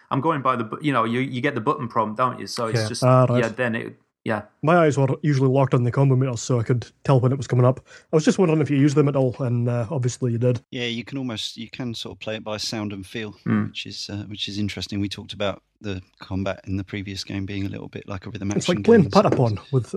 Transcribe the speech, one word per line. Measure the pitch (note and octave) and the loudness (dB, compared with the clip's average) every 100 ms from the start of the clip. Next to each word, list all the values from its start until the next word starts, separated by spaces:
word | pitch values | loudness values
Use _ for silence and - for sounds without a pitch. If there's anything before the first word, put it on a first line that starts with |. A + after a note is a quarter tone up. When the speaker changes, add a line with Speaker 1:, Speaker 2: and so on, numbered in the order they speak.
| - | -4
Speaker 1:
I'm | C3+ | -2
going | D#3+ D3+ | 0 0
by | C3 A#2+ | 0 0
the | |
bu-, | A2 - | -4 -4
you | D3+ | 0
know, | B2+ | 0
you, | A2+ A#2+ | 0 0
you | C3+ B2+ | -2 -2
get | C#3+ | -2
the | B2 | -2
button | A#2 D3+ A#2 | -2 -2 -2
prompt, | A#2+ G#2+ G#2+ | -2 -2 0
don't | B2+ - | -2 -2
you? | G2+ | -10
So | - A2+ | -6 -2
it's | A2+ | -2
Speaker 2:
Yeah. | A2 | -2
Speaker 1:
just, | A#2+ | 0
Speaker 3:
Ah, | B2+ B2+ B2 | 4 6 6
right. | A#2+ | 4
Speaker 1:
yeah, | A2+ | 0
then | G#2+ A#2+ A#2 | 0 -2 -2
it, | - - _ _ | -6 -12 _ _
yeah. | - G#2+ - - | -4 -4 -6 -4
Speaker 3:
My | D3 F3 | 2 6
eyes | D#3 C3+ | 6 4
were | C3+ - | 0 2
usually | D3+ C3+ C3+ | 0 2 4
locked | C3+ C3+ | 4 4
on | C3+ | 2
the | A#2+ | 2
combo | C3+ C#3 B2+ | 2 4 4
meter, | C3 A2+ | 2 -2
so | - B2 | -2 0
I | |
could | A2 B2 - _ | 2 -2 -2 _
tell | - C3+ | 2 4
when | B2 | 4
it | C#3+ | 0
was | - | 0
coming | B2 B2 | 4 4
up. | C3 _ - - | 2 _ -20 0
I | D#3 | 2
was | |
just | A3+ G3 | 4 4
wondering | F3 D#3+ | 4 4
if | C#3+ | 2
you | C#3 | 4
used | D3 C#3+ | 4 4
them | C#3+ | 2
at | C#3 | 2
all, | B2+ A#2+ | 0 0
and, | B2+ A#2+ A#2+ | -2 0 0
uh, | A#2+ A2+ | -2 -2
obviously | D3+ B2 - B2 | -2 -2 -2 -2
you | A#2 | 2
did. | B2 A#2 - | 2 0 -4
Speaker 4:
Yeah, | B2+ A#2+ | -6 -4
you | A#2 | -4
can | A2 C3+ | -6 -8
almost, | B2+ G#2+ - - | -6 -6 -8 -10
you | A2+ | -14
can | - B2 | -8 -8
sort | A2+ A2 G2+ | -8 -12 -10
of | |
play | A2 A2 | -8 -8
it | |
by | G#2+ G#2+ | -6 -8
sound | - A#2 G#2 | -6 -4 -6
and | G2 F#2+ | -8 -10
feel, | A#2+ G#2+ - - | -10 -10 -8 -2
Speaker 1:
Mm. | G#2+ G#2 | -2 -2
Speaker 4:
which | - G#2 | -8 -12
is, | G#2 - | -12 -10
uh, | G2+ G2 | -8 -8
which | G#2+ - | -10 -8
is | G2+ | -4
interesting. | G2+ G2 - G2+ | -4 -6 -6 -4
We | G2+ | -4
talked | - G2+ | -6 -12
about | G2 G2+ - _ _ | -6 -4 -6 _ _
the | G#2 F#2 - _ | -10 -10 -12 _
combat | - F#2 G2 F#2 - | -8 -4 -4 -6 -6
in | G2 | -6
the | |
previous | F#2 G#2 G2 F#2+ | -6 -8 -8 -10
game | - G2+ F#2+ | -8 -6 -6
being | G2+ G2 | -6 -6
a | |
little | G#2 G2 | -8 -12
bit | G2+ - | -14 -10
like | G2 G2+ | -12 -10
a | |
rhythm | G#2+ G2 | -8 -4
Speaker 3:
It's | G#2 - | -2 -2
Speaker 4:
action | C#3+ | 0
Speaker 3:
like | |
playing | G2 A3+ | 6 6
Speaker 4:
game, | G2+ | 6
so | F#3+ | 4
Speaker 3:
Patapon | F#3+ - A#2+ G2+ - | 4 2 2 0 -2
with | C3 A2 | -2 -2